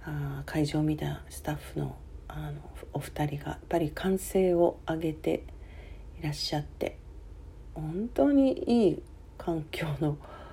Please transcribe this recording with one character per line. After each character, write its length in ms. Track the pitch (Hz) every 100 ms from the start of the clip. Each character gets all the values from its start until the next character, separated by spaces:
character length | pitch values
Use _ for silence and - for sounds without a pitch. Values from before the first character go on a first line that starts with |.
あ 400 | - 151 143 139 143
ー、 60 |
会 140 | 156 147
場 160 | 156
を 20 |
見 140 | 156 156
た 260 | 147 147 -
ス 120 | -
タ 120 | -
ッ 20 | 151
フ 240 | - 156
の、 160 | 143 - - - -
あ 240 | 151 151
の、 20 | 147 - - -
お 80 | 143
二 260 | - - 151
人 120 | -
が、 60 | -
や 20 |
っ 60 | - -
ぱ 120 | 170
り 120 | 151
歓 280 | - 190 190
声 340 | - 190 185
を 260 | 175 170 - -
上 100 | 160
げ 160 | 165
て 300 | 156 - 160 - - - - - - - -
い 40 |
ら 80 | 151
っ 20 |
し 220 | 143 - 151
ゃ 40 |
っ 40 |
て、 340 | 147 - - - - - - - - - -
本 360 | - 156 170 233
当 180 | - 277
に 560 | 277 269 - - 240 196
い 0 |
い 140 | - - - - -
環 280 | - 165 151
境 160 | - 160 139
の 160 | 151 147 - - -